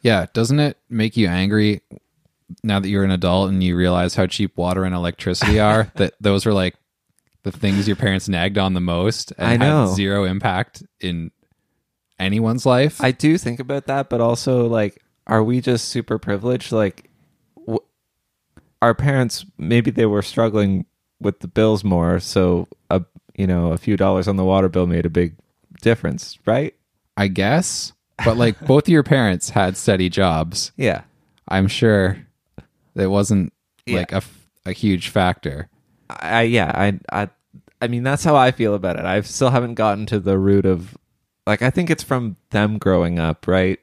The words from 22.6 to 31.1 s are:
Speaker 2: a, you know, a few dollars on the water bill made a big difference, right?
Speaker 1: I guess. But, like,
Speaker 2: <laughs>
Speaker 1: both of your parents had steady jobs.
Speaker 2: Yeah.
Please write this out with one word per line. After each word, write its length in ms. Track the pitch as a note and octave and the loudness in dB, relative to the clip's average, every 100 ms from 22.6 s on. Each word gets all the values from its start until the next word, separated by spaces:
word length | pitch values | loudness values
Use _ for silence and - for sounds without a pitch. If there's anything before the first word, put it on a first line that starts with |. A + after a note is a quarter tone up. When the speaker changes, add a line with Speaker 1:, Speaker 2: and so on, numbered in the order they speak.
| F2 - _ | -4 -14 _
Speaker 2:
a, 120 | F#2+ E2+ - _ - | -4 -4 -18 _ -4
you 100 | F#2+ | -2
know, 260 | F2+ E2+ | 0 0
a 60 | E2 | -2
few 180 | - G2 | -2 0
dollars 300 | G2 F#2 F#2 | 2 0 0
on 80 | G2 | 0
the 80 | |
water 240 | F#2 F#2+ F#2+ | 2 2 2
bill 180 | E2+ F2+ | 0 0
made 200 | E2+ E2+ | 0 0
a 40 | |
big 260 | E2 F2 - _ _ _ - | 0 -2 -4 _ _ _ -4
difference, 580 | A2 A2+ D#2 - - - - | 0 0 -2 -8 -12 -8 -2
right? 280 | A#2 D3+ _ _ _ _ - | -2 -2 _ _ _ _ -4
Speaker 1:
I 120 | G2 | -2
guess. 640 | F#2 G2 D3+ F#3 - - _ _ - | 0 0 0 0 -6 -12 _ _ -4
But, 120 | A#2 A2+ | 0 2
like, 220 | A#2 G#2 | 2 0
Speaker 2:
<laughs> 60 | D3+ | 2
Speaker 1:
both 180 | C3+ | 2
of 40 | - | 6
your 140 | E3 | 4
parents 460 | C3+ C#3 A2+ F2+ - | 4 2 2 0 -2
had 260 | - F#2 F#2 | 0 0 0
steady 320 | - F#2+ F#2 | 0 2 0
jobs. 640 | F2 F#2+ D#2+ E2 F2 - - | 2 0 0 -2 -6 -10 -4
Speaker 2:
Yeah. 260 | B2 D#2+ - | -2 -2 -8